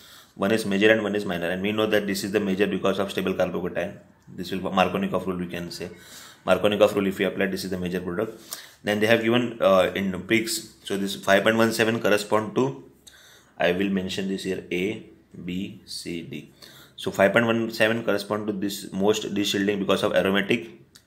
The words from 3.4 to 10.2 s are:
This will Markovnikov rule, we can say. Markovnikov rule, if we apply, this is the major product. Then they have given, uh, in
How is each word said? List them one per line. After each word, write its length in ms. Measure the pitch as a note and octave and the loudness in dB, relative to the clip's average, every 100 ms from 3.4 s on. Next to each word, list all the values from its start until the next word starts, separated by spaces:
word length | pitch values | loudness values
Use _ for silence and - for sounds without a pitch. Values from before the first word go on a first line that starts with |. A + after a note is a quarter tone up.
| F2+ F2 F2 F2 F2 - - _ - | -2 -2 -4 -4 -6 -8 -20 _ -18
This 220 | F2+ F2+ | -12 -8
will 100 | F#2+ | -6
Markovnikov 680 | F#2 F#2+ F#2 G2 F#2+ F#2 F#2 | -2 2 2 0 -2 -2 -4
rule, 100 | F2+ | -6
we 80 | F2 | -6
can 240 | E2+ F2 | -8 -10
say. 220 | - F2 - - - - - - | -10 -12 -14 -20 -20 -20 -6 2
Markovnikov 480 | F#2 G#2 G#2 G#2 G#2 | 4 4 6 4 4
rule, 100 | G2 | 0
if 140 | F#2+ | 0
we 60 | F#2+ | -2
apply, 200 | G2 G2 | 0 -2
this 180 | F#2+ | -2
is 60 | F#2+ | -6
the 80 | F2+ | -4
major 220 | F2+ F2+ | -4 -4
product. 420 | F2 F2 F2+ - - - - - | -4 -4 -6 -8 -14 -16 -16 -8
Then 160 | G2+ G#2+ | -2 2
they 60 | G#2+ | 4
have 160 | A#2 | 4
given, 380 | A2 A#2+ A#2+ - | 4 2 0 0
uh, 300 | F#2+ F#2+ F2+ | 4 6 4
in 260 | F#2+ G2 F2+ | 0 -2 -4